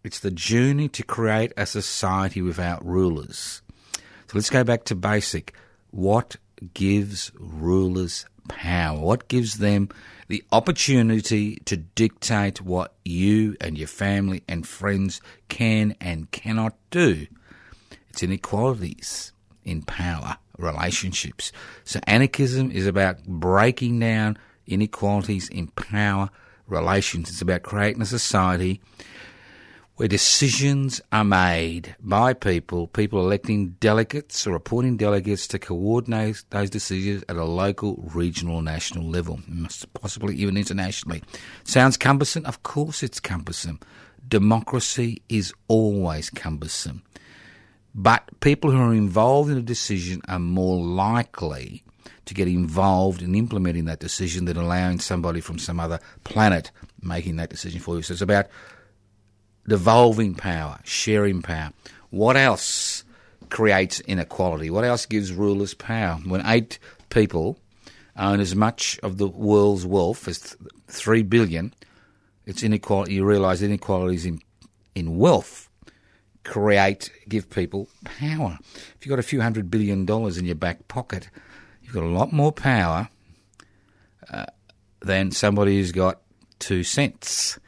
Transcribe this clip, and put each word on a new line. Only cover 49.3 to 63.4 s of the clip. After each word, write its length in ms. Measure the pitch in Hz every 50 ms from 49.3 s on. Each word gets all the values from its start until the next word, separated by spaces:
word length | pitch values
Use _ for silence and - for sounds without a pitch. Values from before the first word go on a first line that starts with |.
| 135 143 147 147
in 80 | 147 131
a 40 | 117
decision 600 | 117 120 - - - 104 92 87 90 92 87 - -
are 100 | 92 90
more 400 | 87 85 90 95 92 92 92 90
likely 1040 | 87 87 87 92 98 104 113 120 117 - - - - 78 73 65 62 - - - _ _ _ _ - - - _ -
to 80 | - 95
get 120 | 95 95
involved 720 | 90 90 90 90 82 78 92 95 98 95 92 95 95 92 87
in 140 | 90 90 92
implementing 520 | 104 113 117 110 104 92 90 82 85 80
that 120 | 80 80 78
decision 460 | - - - - 98 87 80 92 90
than 140 | 87 82 82
allowing 420 | 85 85 87 90 92 90 90 87
somebody 400 | - - 92 87 82 87 82 85
from 180 | 82 - 82 80
some 220 | - - 85 85
other 180 | 82 82 82 80 - - - - -
planet 480 | - - 110 110 107 92 82 73 - - - - - _ - -
making 320 | 87 85 85 85 87 82 80
that 120 | 82 80
decision 300 | - - - 85 85 90
for 160 | - - 85
you. 60 | 85 80
So 100 | - 90
it's 100 | 87 98
about 240 | 90 101 101 98 - - - - - - - _ _ _ _ _ _ _ _ _ _ _ _ _ _ _ _ -
devolving 680 | - 107 101 87 110 110 120 123 120 113 107 113 101 87
power, 440 | - - 98 85 80 78 73 69 - -
sharing 600 | - - - - - 107 104 101 101 95 90 85
power. 280 | - 85 78 78 76 - _ - - - - _ -
What 300 | - 92 107 120 131 135
else 640 | 135 131 107 - - - - - - - - - - _ - _ _ _ _ _